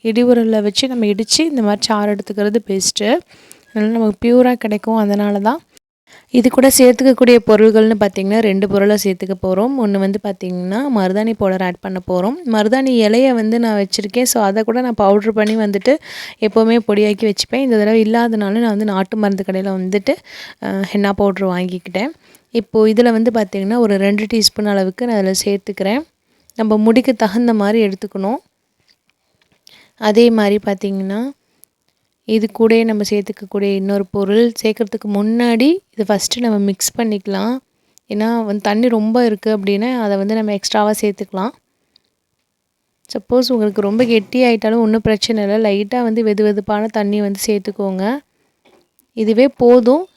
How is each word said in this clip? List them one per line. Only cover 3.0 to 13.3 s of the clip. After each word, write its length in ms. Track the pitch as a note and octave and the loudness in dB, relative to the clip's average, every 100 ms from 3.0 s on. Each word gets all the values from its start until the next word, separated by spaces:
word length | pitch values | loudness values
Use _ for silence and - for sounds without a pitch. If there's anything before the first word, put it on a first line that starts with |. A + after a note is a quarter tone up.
| G#3 E4 - - - - _ | 0 -2 -4 -20 -20 -20 _
அதனால 220 | A3 G#3+ A3+ | -2 -2 0
நமக்கு 200 | A3 G3 | 0 0
பியூரா 280 | A#3 B3 B3+ B3 | 0 2 2 0
கிடைக்கும். 340 | A3 G#3 A3+ A3+ | -4 -6 -2 -2
அதனால 380 | G#3 G3+ G#3 G3+ G3+ | 0 0 -2 -2 -2
தான் 140 | D#4+ _ _ _ _ _ - _ B3 | -4 _ _ _ _ _ -20 _ 2
இது 100 | A#3+ - | 2 4
கூட 120 | C4 C4 | 4 6
சேர்த்துக்கக்கூடிய 600 | B3 A3 C4 B3 B3 A#3+ A3+ | 6 6 2 4 6 6 6
பொருள்கள்னு 480 | G#3+ A3 A3 A3 G#3+ | 6 6 6 4 2
பார்த்தீங்கன்னா 380 | G3+ F#3+ F#3+ G#3+ A3+ | 0 0 0 0 2
ரெண்டு 200 | F#3+ G3 | 0 0
பொருளை 260 | G3 G3+ G#3+ | 2 2 2
சேர்த்துக்க 320 | G3+ F3+ F#3+ F#3+ F#3+ | 0 -4 -6 -6 -2
போறோம். 260 | F#3 A#3 C#4 | 0 0 0
ஒண்ணு 180 | G#3+ G3 | -2 0
வந்து 160 | G3 G3+ G#3 | -2 -2 -6
பார்த்தீங்கன்னா 540 | F#3+ F#3 F3+ F3+ G#3 C#4+ A3+ | -8 -8 -6 -4 -4 -2 0
மருதாணி 360 | F#3 G3 A3 A3 | 0 0 -2 -2
பவுடர் 240 | G3 F#3 F#3 | -2 0 -4
ஆட் 120 | F3+ G3 | -6 -8
பண்ண 120 | F#3 F#3 | -10 -4
போறோம். 260 | F3+ F#3+ D#4+ D#4 A3 | -2 -2 -4 -2 0
மருதாணி 360 | G#3 C4 C4+ A#3+ G#3+ | 2 0 0 2 2
இலையை 260 | A3+ C4+ | 2 2